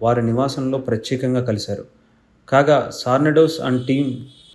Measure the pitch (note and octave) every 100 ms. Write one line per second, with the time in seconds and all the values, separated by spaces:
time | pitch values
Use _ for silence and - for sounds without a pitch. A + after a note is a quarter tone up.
0 | A2+ A#2+ A#2 A#2 C#3 - C3 C3+ C3 A2
1 | - B2+ C3 B2+ B2 G#2 - G2+ - _
2 | _ _ _ _ - C3+ D3 C#3+ A#2 -
3 | B2+ C3 D3+ D3+ D#3+ - C3+ B2+ B2 C3+
4 | C3+ A#2+ - - -